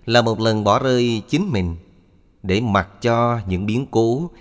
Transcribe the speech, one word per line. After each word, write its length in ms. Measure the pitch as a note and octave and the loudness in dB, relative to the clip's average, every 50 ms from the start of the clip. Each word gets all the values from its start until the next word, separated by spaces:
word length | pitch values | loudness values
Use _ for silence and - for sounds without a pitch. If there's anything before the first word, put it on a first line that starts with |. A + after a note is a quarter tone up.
| - | -6
là 160 | - A#2 A#2+ A2+ | 0 2 2 2
một 180 | A2+ A2 A2 | 2 0 0
lần 240 | A2+ A2+ A2 G#2+ G#2 | 0 0 0 2 2
bỏ 140 | G2+ G2+ B2+ | 2 2 2
rơi 440 | C3 C3+ B2+ B2 A#2+ A#2+ A#2 A2 G2 - | 2 0 0 2 2 0 -2 -4 -4 -2
chính 220 | - D3 G#3 G3+ C#3 | -2 -2 -2 0 -2
mình, 240 | G2+ F2+ F2 E2+ E2 - - - _ _ _ _ _ _ _ _ _ - | -2 -2 -2 -4 -8 -12 -20 -20 _ _ _ _ _ _ _ _ _ -4
để 180 | F#2 F#2 G#2 | -2 -2 0
mặc 280 | B2 A#2 G2 G2 F2+ - - - - | 0 2 0 0 0 -2 -6 -4 -2
cho 380 | A#2 A#2 A#2 A#2 A#2+ A#2+ A#2 G2 F#2+ | 0 2 2 2 0 0 -2 -4 -4
những 180 | F#2 F2+ G2 | -4 -4 -2
biến 200 | G#2+ G#2+ B2 C#3 - | -2 -2 -2 -2 -2
cố 400 | - A2+ A#2 A2+ A#2+ C3+ E3+ E3+ - - | 0 0 2 2 0 -2 -4 -8 -10 -16